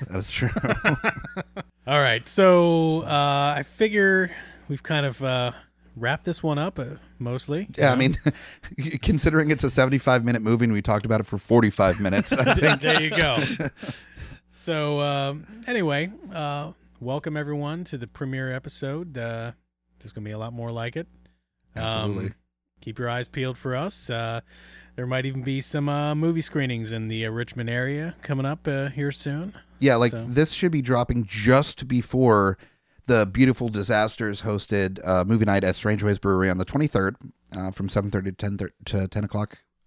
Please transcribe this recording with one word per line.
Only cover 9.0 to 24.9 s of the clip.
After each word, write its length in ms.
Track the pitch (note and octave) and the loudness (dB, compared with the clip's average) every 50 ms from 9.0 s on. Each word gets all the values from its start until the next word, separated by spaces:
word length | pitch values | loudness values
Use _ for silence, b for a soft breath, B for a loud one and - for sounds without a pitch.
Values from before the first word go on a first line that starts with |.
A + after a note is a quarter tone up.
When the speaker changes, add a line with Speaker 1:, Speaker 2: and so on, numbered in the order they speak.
Speaker 1:
considering 480 | - - E3+ D3 - E3+ D#3 D#3 D#3 D3+ | 0 2 2 4 4 4 4 4 4 2
it's 140 | D#3 C3+ - | 0 0 0
a 60 | C3 | 0
seventy-five 540 | - C#3 C3 C3 C#3 C3 - C3+ B2+ B2 A2+ | 4 4 4 4 4 2 4 4 4 4 4
minute 160 | B2 A#2+ A#2 | 2 0 2
movie 220 | A2 G#2+ A#2 A2+ A#2+ | 2 2 4 4 4
and 80 | A#2 | 2
we 100 | G#2+ G#2 | 2 0
talked 220 | G2 - G#2+ G#2 G2+ | 2 2 0 0 2
about 160 | A2+ A2 G#2+ | 0 0 0
it 40 | G#2 | 0
for 100 | - - G2 | -2 -6 -8
forty-five 600 | - - A#2 A#2+ A2 G#2+ - - G2 F#2+ F2 G#2+ | 2 6 6 6 6 6 4 4 4 4 4 2
minutes, 320 | G#2 F#2 F#2+ G#2 - - | 0 2 2 2 2 2
I 220 | C#4 C#4+ B2+ E3 D3 | 2 2 4 4 4
Speaker 2:
<laughs> 0 | |
Speaker 1:
think. 260 | B2+ C#3 D3+ - C3+ | 4 4 4 4 2
Speaker 2:
There 200 | D3 D#3 D#3 D#3+ | 2 2 2 2
you 80 | D#3 D#3 | 0 0
go. 280 | - F3+ E3 D3 B2 A2+ | 0 2 2 2 2 0
Speaker 1:
<laughs> 260 | C#3 C3 - - D#3+ C3+ B B B B B B B B B B B B B B B _ | 0 -2 -4 -4 -6 -8 B B B B B B B B B B B B B B B _
Speaker 2:
So, 480 | _ - - F3 E3 D#3 D3+ D3 D3 C#3+ | _ -14 -6 -4 -2 -2 0 0 0 0
um, 460 | C#3+ C#3+ C#3+ C#3 C#3 C#3 C#3+ D3+ D#3+ - G#3+ A3+ A#3 | 0 0 0 -2 -2 -4 -4 -8 -12 -16 -20 -12 -8
anyway, 440 | B3+ B3 A3+ F3+ D#3 C#3+ C#3+ D#3+ F#3 G#3+ - - F#3+ F#3+ | -4 -2 0 0 0 0 0 -2 -4 -8 -14 -16 -12 -8
uh, 380 | E3 D3+ C#3+ C#3+ C#3+ D3 E3 F#3 _ _ _ _ _ | -6 -6 -6 -6 -6 -8 -10 -14 _ _ _ _ _
welcome 360 | B2 B2 C3+ D3+ - E3 D3+ | -8 -6 -6 -4 -6 -6 -6
everyone 480 | D3+ D3 C#3+ D3 D3 C#3+ D3 D#3 E3+ F3+ | -6 -6 -4 -6 -6 -4 -6 -6 -8 -10
to 120 | - - B2+ | -10 -10 -10
the 80 | A#2+ | -10
premiere 460 | A2+ _ - C#3+ C3+ C3 C3 C3 C3 | -12 _ -8 -8 -6 -6 -6 -4 -6
episode. 640 | B2+ C3 - C#3+ - - - C3+ C#3+ D#3+ F3+ E3+ C3+ | -6 -8 -8 -10 -10 -8 -6 -6 -6 -8 -8 -10 -10
Uh, 360 | B2 A#2 A#2 A#2 A2+ A2+ A#2 A#2 _ _ _ _ _ _ _ _ _ | -8 -8 -6 -6 -8 -8 -10 -12 _ _ _ _ _ _ _ _ _
there's 140 | - G#2+ | -20 -16
gonna 120 | - - G#2 | -14 -12 -10
be 80 | G#2 | -10
a 60 | G#2+ G#2+ | -10 -10
lot 140 | A2 A#2 | -10 -10
more 180 | A#2+ A#2+ A#2 A#2 | -10 -10 -8 -8
like 260 | A#2 A#2 A#2 A#2+ - | -6 -6 -6 -6 -6
it. 100 | D#3+ F3 - _ _ _ _ _ _ _ _ _ _ _ _ _ | -8 -10 -10 _ _ _ _ _ _ _ _ _ _ _ _ _
Um, 60 | A2+ A2 | -6 -4
Speaker 1:
Absolutely. 480 | A2+ A2+ A2 A2 G#2 G2+ F#2+ G2 G2 - _ _ _ _ _ _ _ _ _ | -2 -2 -2 -2 -2 -4 -4 -6 -8 -10 _ _ _ _ _ _ _ _ _
Speaker 2:
keep 180 | - A#2 G#2+ - | -14 -14 -10 -6
your 100 | B2 A#2+ | -6 -4
eyes 200 | A#2+ B2 B2 - | -4 -4 -6 -6
peeled 280 | - C#3 C3 C3 B2+ | -6 -6 -6 -6 -6
for 180 | - - C3+ B2+ | -6 -6 -4 -4
us. 340 | B2+ D#3 G3 - - - - | -4 -4 -6 -6 -8 -8 -6
Uh, 300 | B2 A#2 A#2 A2+ A2+ A#2 - B B B B B B B B B | -4 -4 -4 -4 -6 -8 -10 B B B B B B B B B